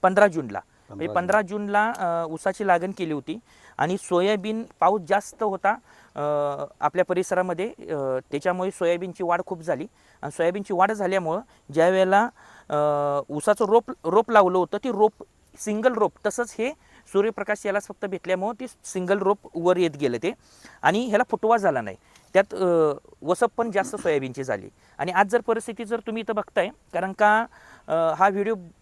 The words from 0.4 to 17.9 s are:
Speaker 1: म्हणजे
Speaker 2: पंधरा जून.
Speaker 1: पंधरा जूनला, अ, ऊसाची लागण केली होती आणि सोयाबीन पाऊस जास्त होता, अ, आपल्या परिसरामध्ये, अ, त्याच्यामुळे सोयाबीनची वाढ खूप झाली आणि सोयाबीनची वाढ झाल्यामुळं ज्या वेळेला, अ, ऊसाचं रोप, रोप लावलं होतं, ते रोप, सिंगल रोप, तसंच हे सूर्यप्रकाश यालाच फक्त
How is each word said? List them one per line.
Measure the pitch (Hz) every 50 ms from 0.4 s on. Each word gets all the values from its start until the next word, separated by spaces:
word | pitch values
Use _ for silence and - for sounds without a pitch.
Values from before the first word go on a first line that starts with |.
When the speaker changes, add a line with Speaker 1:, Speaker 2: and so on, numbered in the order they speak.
| 147 117 98 95 - _ _ _ _ _
Speaker 1:
म्हणजे | - 147 160 170
Speaker 2:
पंधरा | - 180 180 180 196 214
जून. | 214 175 196 208 208 202
Speaker 1:
पंधरा | 202 202 214 226
जूनला, | 240 - 190 175 170 170 165
अ, | 160
ऊसाची | 160 160 - 196 190 - 214 196
लागण | 180 175 165 185
केली | 196 - 185 160 151
होती | 147 135 - 160 226 _ _ _ _ _ - - -
आणि | - 175 180 196
सोयाबीन | - - 175 170 180 196 214 208 180 214 214 220 226 - - _
पाऊस | - 175 196 214 175 143
जास्त | 196 202 - - - _ 220
होता, | 214 190 185 _ 196 214 226 _ _ - _ - _ _
अ, | - 147 147 147 147 147 143 143 139 143 - - _
आपल्या | - 147 - 175 180
परिसरामध्ये, | _ 185 175 185 - - 180 185 185 175 160 185 233
अ, | - - - - 160 147 139 135 131 131 135 _
त्याच्यामुळे | - 143 - 185 180 180 185 190
सोयाबीनची | 185 - 185 170 175 170 180 185 170 - 185
वाढ | 170 170 175 185
खूप | - 190 170
झाली | 160 165 165 127 160 214 _ _ _ _ _ _
आणि | - 139
सोयाबीनची | 151 - 170 170 180 208 202 - 202
वाढ | 175 185 196
झाल्यामुळं | 220 208 202 180 185 196 180 160 160 190 247 _ _ _ _ _ 143
ज्या | 156 160 175
वेळेला, | 190 190 190 185 190 202 220 240 - _ - - - - - _
अ, | 151 147 147 151 147 143 143 143 143 143 139 _
ऊसाचं | 143 151 - - 208 - 233
रोप, | 196 208 233 226 - 269 _ _
रोप | 165 165 208 226 -
लावलं | 233 214 202 180 180 185
होतं, | 180 165 - 208 -
ते | 269
रोप, | 233 196 214 214 - _ - _ _ _ _ _ _ -
सिंगल | - 214 208 214 220 262 254
रोप, | 214 214 175 - _ _
तसंच | 214 202 - 240 226 - -
हे | 226 254 302 _ _ _ _ - _ _ -
सूर्यप्रकाश | 196 202 220 214 - 208 - 208 208 -
यालाच | 208 190 202 -
फक्त | -